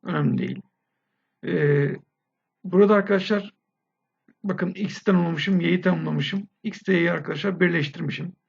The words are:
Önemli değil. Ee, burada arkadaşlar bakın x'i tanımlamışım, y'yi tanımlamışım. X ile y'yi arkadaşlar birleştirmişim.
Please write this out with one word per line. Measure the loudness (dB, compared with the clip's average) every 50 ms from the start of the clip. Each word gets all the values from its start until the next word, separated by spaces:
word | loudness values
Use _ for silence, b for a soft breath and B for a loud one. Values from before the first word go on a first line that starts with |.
| -6
Önemli | -4 -4 0 0 0 0 0
değil. | -4 -4 -8 -10 -14 _ _ _ _ _ _ _ _ _ _ _ _ _ _ _ -8
Ee, | -4 0 0 2 2 2 2 2 0 -2 -8 -12 _ _ _ _ _ _ _ _ _ _ _ _
burada | 0 4 6 6 8 6
arkadaşlar | 4 4 2 0 0 2 0 -2 -2 -4 -8 _ _ _ _ _ _ _ _ _ _ _ _ _ _ _ _ _ _ -6
bakın | -6 -4 -2 -4 -4
x'i | -4 -4 -6 -6 -6 -4 0
tanımlamışım, | 2 4 4 2 0 -2 -4 -2 0 0 2
y'yi | 2 2 0 2
tanımlamışım. | 2 0 0 0 -2 -2 -2 -2 -2 -2 -4 -6 -8 -10 _ _ _
X | -10 -10 -8
ile | -2 0 2
y'yi | 2 2 2
arkadaşlar | 0 -2 -4 -6 -8 -4 -4 -4 0 0
birleştirmişim. | 0 2 2 0 -2 -4 -6 -8 -8 -6 -6 -8 -10 -12 -12 _ _